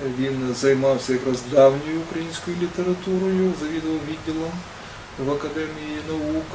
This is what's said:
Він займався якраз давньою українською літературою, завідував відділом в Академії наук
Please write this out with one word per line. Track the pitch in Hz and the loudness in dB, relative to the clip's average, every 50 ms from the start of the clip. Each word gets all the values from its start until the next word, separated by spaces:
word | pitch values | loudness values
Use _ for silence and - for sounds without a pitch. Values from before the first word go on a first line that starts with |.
| 143 135 123 127 | -6 -4 -2 -2
Він | 131 139 135 131 131 127 120 | -2 0 0 -2 -2 -2 -2
займався | - 135 139 139 131 135 135 135 123 - - 131 | 2 4 4 4 6 6 4 4 2 2 0 0
якраз | 123 131 135 127 123 123 123 | 0 2 0 0 -2 -2 2
давньою | 139 139 135 135 135 143 147 156 160 165 165 165 | 6 8 10 10 8 6 -2 -4 -4 -4 -4 -4
українською | - 165 165 165 165 - - 175 175 175 | -4 -6 -6 -6 -8 -8 -6 -4 -4 -2
літературою, | 175 175 - 180 180 180 180 180 - 190 185 185 190 190 190 185 185 185 170 143 | -2 -2 -2 -2 0 0 0 -2 0 0 0 2 2 2 2 4 2 2 2 0
завідував | 151 151 160 160 156 160 160 156 143 147 | -4 -4 -4 -2 -2 -2 -2 -2 -2 -6
відділом | 156 151 - 165 156 160 160 165 175 180 - - - - - - - - - - - - 135 | -8 -6 -6 -4 -4 -4 -4 -4 -6 -8 -10 -10 -14 -14 -14 -14 -14 -14 -16 -14 -8 -4 -2
в | 135 | 0
Академії | 147 143 151 147 147 156 156 156 156 151 151 151 151 151 156 156 | 0 0 -2 -4 -4 -4 -4 -4 -6 -8 -8 -8 -8 -6 -6 -4
наук | 160 156 151 151 156 160 156 151 151 | -4 -2 -2 -2 -2 -2 -4 -6 -8